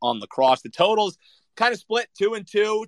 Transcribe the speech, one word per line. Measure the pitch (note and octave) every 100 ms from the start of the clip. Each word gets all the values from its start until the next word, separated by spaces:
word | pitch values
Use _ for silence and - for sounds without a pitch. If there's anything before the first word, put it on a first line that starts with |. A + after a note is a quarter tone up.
on | B2 A2+
Lacrosse. | G2+ - C3 C3
The | A#2
totals | - F3+ A3 G3+ - _ _ _ -
kind | A#3
of | A#3
split | - A3+ A3+ -
two | G3+ A3
and | F#3
two | G3+ G#3+ A3